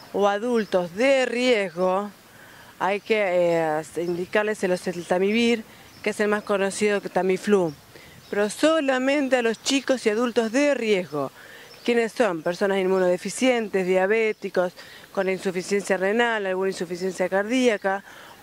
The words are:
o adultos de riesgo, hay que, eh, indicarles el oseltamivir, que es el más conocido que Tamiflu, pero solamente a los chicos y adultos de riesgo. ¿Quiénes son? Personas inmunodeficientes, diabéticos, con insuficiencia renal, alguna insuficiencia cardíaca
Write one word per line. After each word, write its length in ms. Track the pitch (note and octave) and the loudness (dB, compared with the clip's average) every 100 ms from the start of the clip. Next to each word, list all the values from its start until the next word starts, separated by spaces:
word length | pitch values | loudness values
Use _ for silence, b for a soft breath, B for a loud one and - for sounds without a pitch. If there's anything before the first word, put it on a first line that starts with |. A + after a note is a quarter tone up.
| - | -8
o 160 | F#3 G3+ | 0 2
adultos 640 | G3+ A3+ A#3 G3+ F#3 F3 F3+ | 2 0 0 0 0 0 0
de 300 | C4+ C4+ B3 | 2 4 2
riesgo, 840 | A#3 B3+ A3 F#3+ E3 F#3 F#3+ G#3 - - B B B B - | 0 2 2 0 -2 0 0 -4 -12 -20 B B B B -4
hay 220 | F3+ G3+ | -2 -2
que, 240 | - G#3+ G3 | 0 0 2
eh, 560 | F3+ F3 E3 D#3+ D#3 D#3 D#3 | 2 2 2 0 -2 -4 -6
indicarles 640 | F3 E3+ F#3 G#3+ G#3+ A3 F#3+ | -4 -4 -2 0 0 -2 -2
el 80 | |
oseltamivir, 920 | F3+ F#3+ F3 E3 F3+ G3 A3+ A#3 A3+ - B B - | -2 -4 -6 -2 0 2 2 2 0 -4 B B -8
que 60 | G#3 | -4
es 100 | G#3 | -2
el 80 | G#3 | 0
más 160 | G#3 | 0
conocido 560 | G#3 G3+ G3 - G#3+ G3+ | 0 -2 -2 0 0 -2
que 80 | F#3+ | -2
Tamiflu, 640 | F#3 F#3 F#3 G#3+ G3+ E3 C#3+ - B B B - | -2 0 0 2 2 2 -4 -16 B B B -6
pero 200 | - G#3+ | -2 -2
solamente 880 | - D4+ D#4+ C4+ B3+ C4 D4 C4+ B3+ | 0 2 2 2 0 2 0 0 -2
a 40 | |
los 220 | A3+ G#3+ | -2 -4
chicos 420 | - C4+ B3+ B3+ A3 | -2 0 0 0 0
y 40 | |
adultos 420 | G#3 A#3+ A#3 A3+ | 0 0 0 0
de 220 | B3 D4 | 2 2
riesgo. 580 | B3+ A3 F#3+ F3+ D3+ C3 B B B B B - | 0 0 0 -2 -4 -6 B B B B B -2
¿Quiénes 260 | A#3 A3 | 0 0
son? 320 | - A3 E3 | 0 0 0
Personas 340 | E3+ F3 G3+ G3 | -4 0 0 2
inmunodeficientes, 1080 | F#3 F#3+ F3+ F3+ G3 - B3+ A#3+ G#3 F#3+ F#3 | 2 2 2 0 -2 0 2 2 0 -2 2
diabéticos, 880 | F#3 F#3+ A3+ A3 G#3 G3 F#3+ F3+ B B B B | 2 2 2 0 -4 -4 -2 -2 B B B B
con 160 | - F#3+ | -2 -2
insuficiencia 720 | F#3 G3 F3+ F3 G3+ G3 F#3 | -2 -4 -4 -2 -2 0 0
renal, 480 | F#3+ A#3 A#3+ A3 F#3+ | 2 2 0 0 -2
alguna 240 | F#3 F#3+ | -2 -2
insuficiencia 580 | F#3 F3 F3 F#3+ F3 F3+ | -4 -6 -6 -4 -2 0
cardíaca 760 | F#3+ G#3 B3+ B3 G#3 G3 G3 B B B - | 0 0 2 2 2 -2 -4 B B B -4